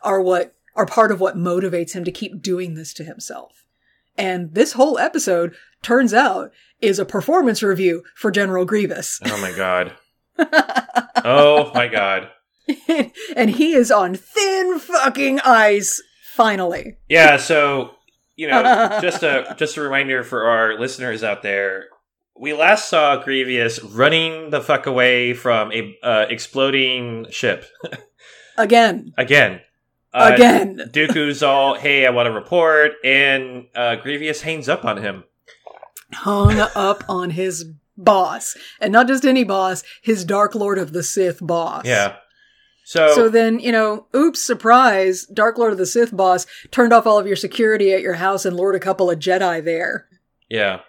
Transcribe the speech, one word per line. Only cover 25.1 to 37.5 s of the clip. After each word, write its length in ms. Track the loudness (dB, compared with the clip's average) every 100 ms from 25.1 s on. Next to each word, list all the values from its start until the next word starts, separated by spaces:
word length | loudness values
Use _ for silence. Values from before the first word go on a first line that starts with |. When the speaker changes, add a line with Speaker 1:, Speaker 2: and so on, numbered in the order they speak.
| 2 -2
Speaker 2:
from 380 | -4 -2 -2 -2
a, 260 | -6 -10 -8
uh, 220 | -2 0 0
exploding 1000 | -6 -8 -2 0 0 -2 -4 -8 -12 -12
ship. 340 | -6 -4 -4 -8 _
<laughs> 760 | -16 -16 -20 _ -20 -20 -14 -4
Speaker 1:
Again. 560 | 0 2 2 -2 -10 -6
Speaker 2:
Again. 440 | 2 4 2 -2 _ _ _ _ _
Uh, 180 | 4 6
Speaker 1:
Again. 440 | 8 6 6 0 -8
<laughs> 160 | -6
Speaker 2:
Dooku's 500 | -2 0 0 -2 0
all, 320 | 2 2 2 0
"Hey, 300 | 0 4 4
I 20 |
want 160 | 4 0
to 40 |
report," 600 | -2 -2 2 4 4 4 2
and, 640 | 0 2 2 0 -4 -14 -12 -4
uh, 200 | -2 -2
Grievous 440 | -6 -8 -6 -8
hangs 260 | -8 -8 -4
up 140 | -4 -4
on 120 | -6
him. 260 | -8 -10 -18 _ _ _ -20 -20 -20 -20 _
Speaker 1:
Hung 460 | -10 -4 2 4 4
up 440 | -2 -2 -2 -4 -6
on 220 | -8 -6
his 340 | -6 -6